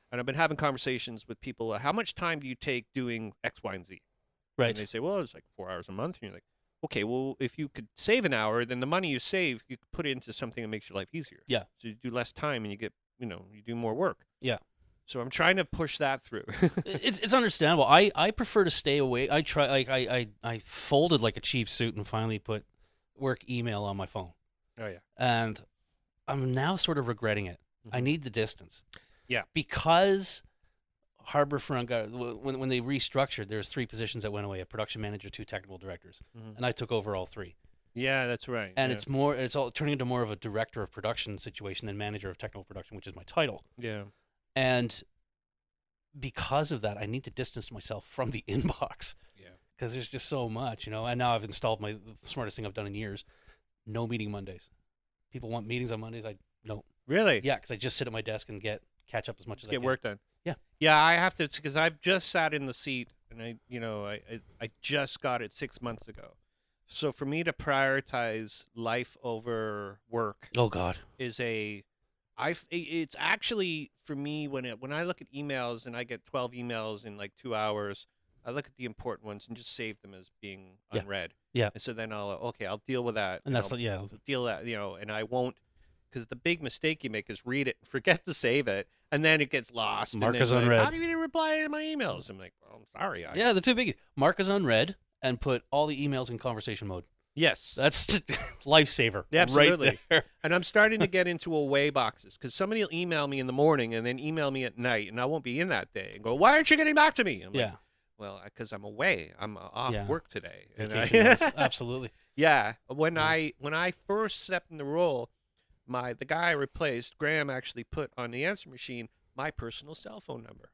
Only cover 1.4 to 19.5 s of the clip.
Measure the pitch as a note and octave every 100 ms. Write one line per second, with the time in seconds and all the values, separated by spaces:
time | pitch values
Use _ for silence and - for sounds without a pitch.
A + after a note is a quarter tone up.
1.4 | C3+ - A2+ G#2+ C#3 G3+ G#3 - E3+ D#3+
2.4 | C3+ B2 - B2 - C3+ B2 A2+ A2 -
3.4 | A2+ - G#2+ F#2+ F2 F#2 _ _ _ _
4.4 | _ - A#2+ G#2+ G2+ A2+ D#3 G3+ C3+ D#2+
5.4 | - - F#2 F2+ F2+ F#2+ D3+ F#3 G2+ F#2
6.4 | - _ _ _ - A2+ G#2 B2+ C3+ C3
7.4 | C3 - D3 - A2 - - B3 F#3+ A#2+
8.4 | G#2+ A#2 A#2+ B2 C3 F3 F3+ C3 - F#3+
9.4 | E3+ A#2 - B2+ _ - D3+ C3 - -
10.4 | A#2 A#2 A2 G#2+ - G2 F#2+ E3 C#3+ -
11.4 | - A#2 - _ A2+ G#2+ B2+ A#2+ A#2+ -
12.4 | D3+ B2+ G#2+ G2+ A2 - _ _ A#2+ F2+
13.4 | F#2 G#2+ G#2+ A#2 A#2 A#2+ F#3 - _ _
14.4 | B2+ A2 - _ _ _ - B2+ B2 -
15.4 | E3+ F#3+ D#3 - D#3 - C#3+ C3+ - A2+
16.4 | - G#2+ F3+ - - D3 - G3 G#3+ B3+
17.4 | A3+ - D#3 E3+ B2 D#3 G3+ - F#3 A3
18.4 | A#3 A3 F3 - D3+ C#3+ C3 B2 C3+ D3
19.4 | D3+